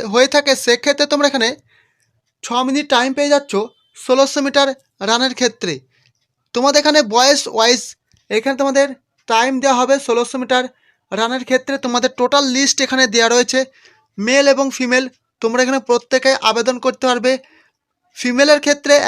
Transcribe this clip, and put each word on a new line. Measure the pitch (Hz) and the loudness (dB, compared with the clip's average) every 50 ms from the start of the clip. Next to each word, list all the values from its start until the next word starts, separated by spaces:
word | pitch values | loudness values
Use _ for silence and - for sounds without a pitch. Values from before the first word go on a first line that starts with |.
| 233 208 | -2 0
হয়ে | 196 240 262 277 294 | 2 2 2 2 2
থাকে, | 294 285 285 269 262 - | 0 0 0 -2 0 0
সেক্ষেত্রে | 247 240 240 - 294 285 285 294 285 | 0 0 0 0 -2 0 0 0 0
তোমরা | 294 285 285 277 | 0 0 0 0
এখানে | 277 262 220 233 294 - _ _ _ _ _ _ _ _ _ _ _ _ _ _ _ _ - | 0 -2 -2 -2 -4 -8 _ _ _ _ _ _ _ _ _ _ _ _ _ _ _ _ -10
ছ | - 240 247 254 | -4 -4 -2 -2
মিনিট | 262 269 294 294 294 269 | -2 -2 -4 -2 0 0
টাইম | 233 247 269 269 | 0 0 -2 -2
পেয়ে | 285 285 285 285 | -2 0 0 0
যাচ্ছ | 285 285 - - 202 - 240 _ _ _ _ _ - - | 0 0 -2 -4 -4 -4 -6 _ _ _ _ _ -10 -4
ষোলোশো | - 254 269 277 269 - 294 269 | 0 2 2 2 2 0 -2 -4
মিটার | 277 - 285 277 269 262 - _ _ _ - 196 208 | 0 2 2 0 0 -2 -6 _ _ _ -8 -2 -2
রানের | 226 240 262 262 254 - | 0 0 0 -2 -2 -2
ক্ষেত্রে। | 254 240 226 _ - 180 147 127 - _ _ _ _ _ _ _ _ _ _ _ _ _ - | -2 -4 -2 _ -6 -8 -8 -8 -12 _ _ _ _ _ _ _ _ _ _ _ _ _ -4
তোমাদের | 226 254 285 285 294 | 0 0 2 2 2
এখানে | 285 302 294 302 285 202 214 | 2 4 2 2 2 2 2
বয়স | 240 254 277 294 277 - - - | 4 4 4 2 0 -2 -4 0
ওয়াইজ | 220 220 240 247 - - - - _ _ _ _ _ _ - | 2 2 2 2 0 -2 -10 -18 _ _ _ _ _ _ -4
এখানে | 202 220 220 269 277 247 | -4 -2 -2 -2 -2 -2
তোমাদের | 277 277 262 269 277 277 254 - _ _ _ _ _ - | -2 0 2 0 0 0 -4 -10 _ _ _ _ _ 0
টাইম | 226 226 240 262 269 254 | 0 2 2 0 -2 0
দেওয়া | 269 269 262 247 | 0 2 2 2
হবে | 254 254 269 285 269 | 2 0 0 0 0
ষোলোশো | - 233 240 240 233 - 262 | -2 -2 -2 -2 -4 -6 -8
মিটার | 254 - 254 254 254 254 - _ _ _ _ _ _ _ 190 202 | -4 -2 -2 -2 -2 -4 -10 _ _ _ _ _ _ _ -4 -4
রানের | 226 233 254 262 247 - | -2 -2 -4 -6 -2 -2
ক্ষেত্রে। | 254 254 254 - 277 269 - | -2 -2 -2 -4 -6 -4 -4
তোমাদের | 247 240 247 247 254 254 - | -4 -2 0 -2 -2 -2 -2
টোটাল | 247 240 294 285 285 262 247 | -2 0 2 0 0 0 0
লিস্ট | 269 277 262 - - 269 | 0 0 0 0 -2 -2
এখানে | - 269 262 262 240 202 | -2 0 0 0 2 2
দেওয়া | 233 226 226 | 2 2 4
রয়েছে, | 240 247 247 247 - 262 262 262 _ _ _ _ _ _ _ _ _ 196 202 | 2 2 2 0 0 -2 -2 -4 _ _ _ _ _ _ _ _ _ -6 -2
মেল | 233 262 277 285 277 269 | 0 2 4 4 4 2
এবং | 262 277 269 - | 2 0 -2 -4
ফিমেল, | - 254 240 254 254 262 254 - _ _ _ _ _ | -4 -2 0 0 0 0 -4 -10 _ _ _ _ _
তোমরা | - 226 233 247 254 | -4 -2 0 0 0
এখানে | 247 269 269 262 - | 0 -2 -2 0 0
প্রত্যেকে | 240 233 - _ 254 262 262 269 269 - - 220 | -2 -2 0 _ -2 0 2 0 0 2 0 0
আবেদন | 220 233 226 254 254 240 - | 0 0 -2 -2 -4 -2 -4
করতে | 254 - - - 254 | -4 -4 -2 -2 -2
পারবে। | 247 247 214 254 262 254 - _ _ _ _ _ _ _ _ _ _ _ _ _ _ - | -2 0 0 -2 -2 -2 -6 _ _ _ _ _ _ _ _ _ _ _ _ _ _ -8
ফিমেলের | - 247 247 254 285 302 294 294 294 | -6 -2 0 2 4 4 4 2 2
ক্ষেত্রে | 294 294 285 - 285 285 294 - | 0 -2 0 2 2 2 4 4